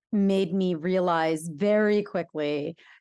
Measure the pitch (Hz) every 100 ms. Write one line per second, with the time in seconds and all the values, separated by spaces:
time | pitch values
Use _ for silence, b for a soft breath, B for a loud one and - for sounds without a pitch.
0 | _ 208 196 190 185 190 185 165 170 185
1 | 180 165 160 160 165 147 208 214 214 208
2 | 202 185 165 156 147 147 151 170 B B